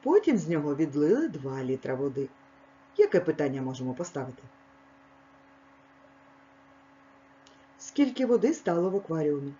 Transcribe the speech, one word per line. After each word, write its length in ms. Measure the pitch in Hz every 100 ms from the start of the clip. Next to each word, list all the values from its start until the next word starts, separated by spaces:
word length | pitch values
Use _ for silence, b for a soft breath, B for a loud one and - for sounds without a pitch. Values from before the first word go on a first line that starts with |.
Потім 340 | 247 392 427 233
з 120 | 156
нього 260 | 165 147 143
відлили 520 | 160 143 151 240 320
два 360 | 156 135 135
літра 320 | 131 131 131 131
води. 320 | 143 131 135 - - - - - - -
Яке 220 | 208 185
питання 420 | 170 156 143 135
можемо 320 | 131 127 127
поставити? 500 | 123 175 143 123 123 - _ _ _ - _ _ - _ - - - - - 269 277 277 269 269 277 277 269 269 277 277 277 269 277 _ - - b b _
Скільки 480 | - - 277 240 254
води 280 | 233 233
стало 360 | 320 - 170 180
в 60 | 196
акваріумі? 580 | 196 160 151 143 139 143